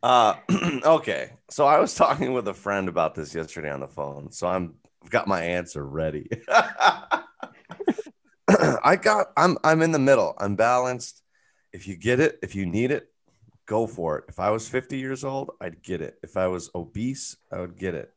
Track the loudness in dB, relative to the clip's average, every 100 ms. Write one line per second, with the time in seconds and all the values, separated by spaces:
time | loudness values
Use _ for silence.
0 | 6 6 6 2 0 0 0 0 2 2
1 | 2 -4 -6 -14 _ 0 4 4 2 2
2 | 2 2 -2 -2 -4 -6 -2 -2 0 0
3 | -2 -2 -10 -8 -8 -8 -8 -8 -10 -8
4 | -10 -10 -14 -6 -2 -2 -4 -10 _ _
5 | -2 -2 0 -2 0 -4 -6 -10 -8 -4
6 | -4 -6 -8 -10 2 2 2 2 0 0
7 | -4 -6 -6 _ -18 _ _ -6 -4 -4
8 | -8 _ _ _ 2 4 4 2 4 4
9 | 4 2 0 2 2 4 4 4 4 4
10 | 6 6 4 -2 -4 2 2 4 0 -4
11 | -10 -18 _ _ _ _ _ -18 -14 -6
12 | 0 2 2 0 -8 -4 -2 0 0 -2
13 | -6 _ _ _ _ _ -4 -2 -2 -4
14 | -4 -4 -6 -4 -2 0 -2 -6 -6 -8
15 | -8 -8 -6 -8 -8 -12 -14 -14 -10 -8
16 | -8 _ -8 -2 0 -2 -8 -10 -10 -6
17 | -6 -6 -12 -14 _ -10 -10 -8 -6 -6
18 | -10